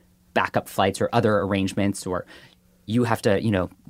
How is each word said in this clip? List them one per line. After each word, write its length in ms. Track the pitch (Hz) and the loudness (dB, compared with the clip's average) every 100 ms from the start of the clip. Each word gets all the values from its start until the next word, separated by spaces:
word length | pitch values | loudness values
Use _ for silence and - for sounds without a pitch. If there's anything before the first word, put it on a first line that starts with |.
| _ _ _ | _ _ _
backup 340 | - 92 - - | -2 0 -2 -4
flights 320 | - 98 95 | 0 0 0
or 80 | 104 | 0
other 260 | 117 107 104 | 2 2 2
arrangements, 680 | 95 98 95 - 101 98 95 | 0 0 0 0 -2 -2 -6
or 180 | 90 - - - _ _ _ - | -6 -8 -18 -20 _ _ _ -4
you 180 | 117 | -2
have 180 | 113 113 | 0 0
to, 180 | 117 98 | 2 2
you 120 | 110 | 2
know, 180 | 98 87 - - | 0 -2 -8 -4